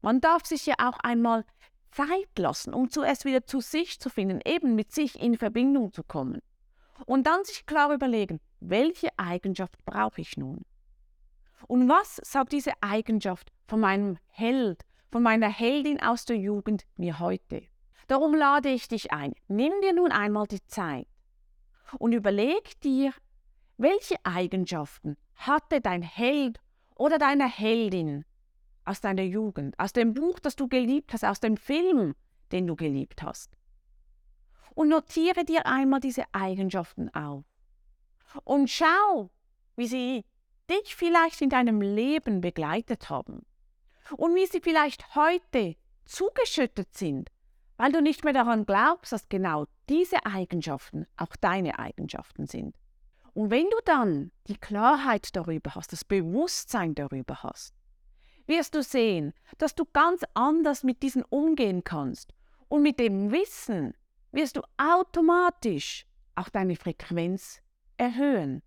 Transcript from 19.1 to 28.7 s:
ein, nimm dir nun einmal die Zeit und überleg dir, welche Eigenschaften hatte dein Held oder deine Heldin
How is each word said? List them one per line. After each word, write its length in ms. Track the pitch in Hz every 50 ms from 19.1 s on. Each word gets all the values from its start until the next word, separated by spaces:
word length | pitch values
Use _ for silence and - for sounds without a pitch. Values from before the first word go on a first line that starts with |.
| -
ein, 200 | 151 143 143 - _ _
nimm 260 | _ 196 208 247 302 359 403
dir 120 | 392 392 359
nun 180 | 339 359 339
einmal 360 | - - 202 208 208 208 208
die 180 | 202 208 196 _
Zeit 400 | _ - - 190 165 147 131 - _ - _ _ _ _ _ _ _ _ _ _ _ _ _ _ - - 262
und 140 | - 233 233
überleg 680 | 240 202 208 196 202 208 254 320 415 453 - - -
dir, 320 | - 294 262 262 277 277 262 - _ _ _ - _ _ _ _ _ _ _
welche 400 | _ 226 285 381 415 - - 381 - _
Eigenschaften 920 | 190 175 175 185 180 - 190 180 - - 160 147 143 - - _ 151 147 - _ _ _
hatte 460 | _ - - 285 302 - _ 330 285
dein 220 | 233 214 180 175 180
Held 560 | 165 - - 233 247 285 294 277 254 226 - _ _ _ _ _ _ _
oder 240 | _ 247 302 320 311
deine 300 | 285 269 285 285 277 247
Heldin 760 | 233 - 202 220 220 233 226 208 190 185 165 156 143 143 151 _ _ _ _ _ _ _ _ _